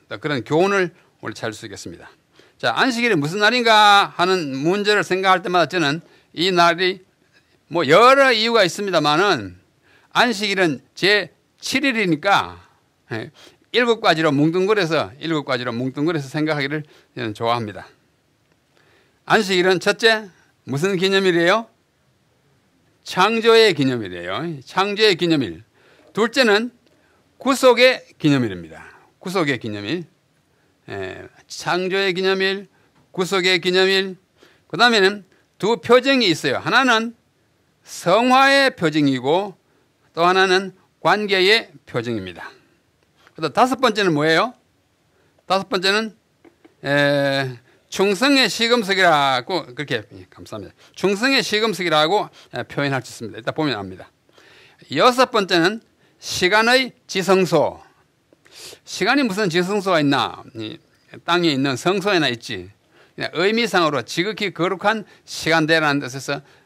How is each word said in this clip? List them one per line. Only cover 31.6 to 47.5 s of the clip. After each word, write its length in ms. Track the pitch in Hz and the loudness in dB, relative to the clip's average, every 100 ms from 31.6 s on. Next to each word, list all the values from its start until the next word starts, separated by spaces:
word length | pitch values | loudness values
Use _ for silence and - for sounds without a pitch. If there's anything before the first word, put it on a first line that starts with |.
| 147 175 185 190 196 | -6 -4 -4 -2 -2
기념일, 540 | 180 190 190 190 196 190 _ _ _ _ | -2 -2 -2 -2 -4 -12 _ _ _ _
구속의 480 | - 175 190 180 185 | -6 -2 0 0 0
기념일. 560 | 180 185 190 190 190 180 _ _ _ _ _ | 2 2 2 0 -2 -10 _ _ _ _ _
그 80 | 151 | 0
다음에는 480 | 240 226 190 208 - _ _ - | 2 4 2 0 -10 _ _ -6
두 180 | 208 233 | -2 -2
표징이 460 | - 247 262 269 214 | 4 4 4 2 2
있어요. 300 | 147 143 107 | 0 -2 -2
하나는 560 | 151 226 262 220 233 - _ _ _ _ _ _ | 0 2 4 2 -2 -10 _ _ _ _ _ _
성화의 920 | - - 170 208 254 254 269 277 269 - | -20 -6 0 2 4 4 4 4 2 0
표징이고 800 | 165 151 143 131 127 175 202 - _ _ _ _ _ | 0 2 0 0 0 -2 -2 -12 _ _ _ _ _
또 100 | - | 0
하나는 480 | 175 185 190 185 190 - _ _ | 2 4 4 2 -2 -10 _ _
관계의 720 | 156 202 208 190 185 226 214 - - | 0 0 0 2 4 2 0 -14 -10
표징입니다. 640 | 127 117 113 92 80 - - _ _ _ _ _ _ _ | -8 -6 -6 -8 -14 -18 -20 _ _ _ _ _ _ _
그다음 180 | - 156 | -8 -4
다섯 280 | 196 247 254 | 0 0 2
번째는 340 | 254 214 190 | 0 2 0
뭐예요? 400 | 147 156 160 226 - _ _ _ _ _ _ _ _ - | 2 2 2 0 -6 _ _ _ _ _ _ _ _ -4
다섯 220 | 190 190 | -4 -2
번째는, 480 | 190 190 208 220 - _ _ - _ _ _ | -2 0 0 -4 -10 _ _ -20 _ _ _
에, 760 | 139 143 143 143 139 139 131 | -2 0 2 2 0 -2 -4